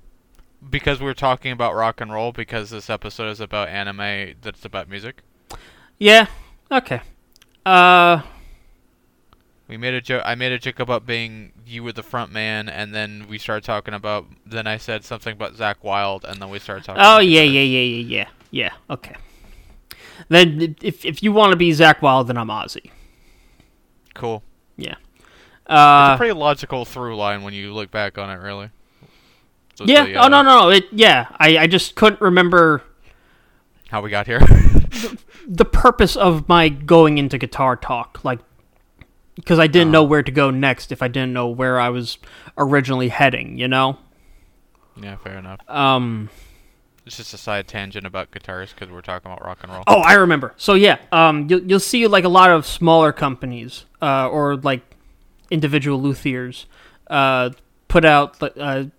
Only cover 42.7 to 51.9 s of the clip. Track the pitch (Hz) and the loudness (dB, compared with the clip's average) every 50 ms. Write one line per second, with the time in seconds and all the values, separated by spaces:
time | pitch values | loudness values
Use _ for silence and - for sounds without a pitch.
42.7 | 147 143 131 131 135 127 127 120 - - 143 135 127 120 120 - 123 123 123 127 | 0 0 0 -2 -4 -4 -4 -4 0 0 0 0 0 -4 -8 -12 -12 -10 -6 -4
43.7 | 131 131 131 131 135 - _ _ _ _ _ _ _ _ _ _ _ _ _ _ | -2 -2 -2 -2 -4 -8 _ _ _ _ _ _ _ _ _ _ _ _ _ _
44.7 | _ _ _ _ _ - - 101 98 - - 98 95 95 92 92 95 - _ _ | _ _ _ _ _ -20 -20 -18 -18 -18 -18 -18 -18 -18 -18 -20 -20 -20 _ _
45.7 | 147 143 139 135 131 127 123 117 113 110 107 107 - - - _ _ _ _ _ | -6 -4 -2 0 0 -2 -2 -6 -8 -10 -12 -14 -18 -20 -20 _ _ _ _ _
46.7 | _ _ _ _ _ _ _ 117 - - 110 - - 98 - 113 104 101 98 - | _ _ _ _ _ _ _ -20 -20 -20 -20 -20 -20 -16 -12 -10 -8 -8 -10 -10
47.7 | - 107 98 98 98 104 95 95 92 95 87 - _ 98 - - 92 90 95 - | -12 -14 -14 -12 -14 -16 -16 -12 -12 -12 -14 -12 _ -20 -18 -16 -14 -14 -16 -16
48.7 | - - 101 92 90 87 - - 92 90 - 92 92 - - 90 90 - - 92 | -18 -20 -20 -20 -20 -20 -14 -14 -14 -14 -14 -18 -18 -16 -16 -16 -16 -16 -18 -18
49.7 | 92 92 98 - 214 190 160 170 196 202 185 175 160 147 131 - - _ - - | -18 -8 0 2 2 4 4 4 4 4 4 2 0 -2 -4 -10 -14 _ 0 2
50.7 | 196 190 202 196 135 - - _ 175 165 165 160 151 147 147 151 180 180 185 185 | 4 4 4 4 2 0 -4 _ 0 2 2 2 2 -2 -2 -2 -2 -2 0 0
51.7 | 196 190 - - | -2 -2 -2 -2